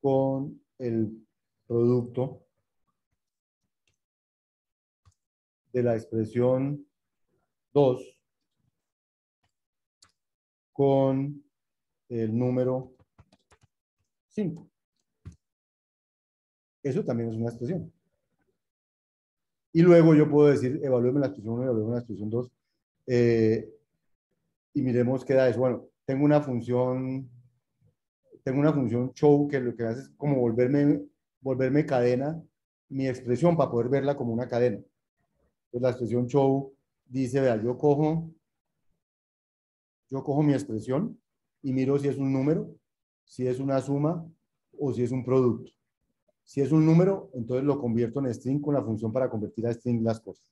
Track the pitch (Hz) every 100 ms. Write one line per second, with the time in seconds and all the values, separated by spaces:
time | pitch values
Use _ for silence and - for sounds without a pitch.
0 | 139 135 135 135 139 - _ _ 127 113
1 | 107 110 _ _ _ _ _ 117 120 123
2 | 120 127 135 - _ _ _ _ _ _
3 | _ _ _ _ _ _ _ _ _ _
4 | _ _ _ _ _ _ _ _ _ _
5 | _ _ _ _ _ _ _ 123 120 113
6 | 113 113 110 120 123 131 135 143 - _
7 | _ _ _ _ _ _ _ 143 135 123
8 | - _ _ _ _ _ _ _ _ _
9 | _ _ _ _ _ _ _ _ _ _
10 | _ _ _ _ _ _ _ - 139 135
11 | 135 135 139 143 _ _ _ _ _ _
12 | _ 120 110 117 123 127 127 127 127 _
13 | _ _ _ _ _ _ _ _ _ _
14 | _ _ _ - 196 - - _ _ _
15 | _ _ - - _ _ _ _ _ _
16 | _ _ _ _ _ _ _ _ 143 151
17 | 208 117 117 110 117 117 123 190 - _
18 | _ _ _ _ _ _ _ _ _ _
19 | _ _ _ _ _ _ _ 165 180 170
20 | 165 151 151 147 147 123 123 143 143 123
21 | 123 143 131 - 107 117 131 113 107 120
22 | 117 98 107 117 127 _ _ _ _ _
23 | - 123 117 117 110 113 - - _ _
24 | _ _ _ _ _ _ _ 143 127 120
25 | 120 131 - 131 131 113 127 113 - _
26 | - 135 147 147 135 123 113 123 127 127
27 | 131 131 131 - _ _ _ _ _ _
28 | _ _ _ - 135 131 147 147 120 120
29 | 127 - 147 143 143 143 120 110 113 120
30 | 135 _ 147 135 120 113 127 143 143 151
31 | - _ _ _ 135 127 131 147 151 131
32 | 123 123 139 165 - _ _ _ _ 135
33 | 135 123 120 123 170 165 135 120 120 135
34 | 135 143 120 113 123 120 123 107 - _
35 | _ _ _ _ _ _ _ 123 127 120
36 | 117 123 120 143 139 135 135 _ _ _
37 | _ 131 127 139 131 110 113 123 147 143
38 | 151 165 165 - _ _ _ _ _ _
39 | _ _ _ _ _ _ _ _ _ _
40 | _ 135 139 143 147 135 - 110 123 135
41 | 226 - _ _ _ _ 139 131 131 143
42 | 143 127 135 135 139 175 - - _ _
43 | _ _ _ - 127 127 139 135 131 139
44 | 151 180 165 _ _ _ _ - 143 120
45 | 120 131 120 131 123 - - _ _ _
46 | _ _ _ _ _ - 139 156 156 165
47 | 185 190 - 127 113 127 143 143 120 113
48 | 117 139 131 113 123 143 147 139 110 107
49 | 113 131 127 113 101 - 117 117 123 117
50 | 113 110 - - _